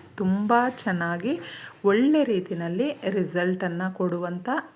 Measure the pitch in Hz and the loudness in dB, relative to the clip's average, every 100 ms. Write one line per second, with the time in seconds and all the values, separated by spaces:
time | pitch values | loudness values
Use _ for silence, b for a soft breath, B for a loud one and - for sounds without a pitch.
0 | - - 190 196 208 240 247 254 220 180 | -10 -4 0 0 2 2 2 -2 -2 -2
1 | 170 175 208 339 B B B B 202 202 | -2 -2 -2 -4 B B B B 2 4
2 | 269 302 269 196 185 170 170 180 285 294 | 6 4 4 2 -2 -4 -2 0 -2 -2
3 | 185 190 180 175 180 185 185 170 185 185 | -2 0 0 0 0 0 -2 -2 -4 -2
4 | 185 175 175 180 180 302 - | -2 -2 -4 -6 -4 -4 -4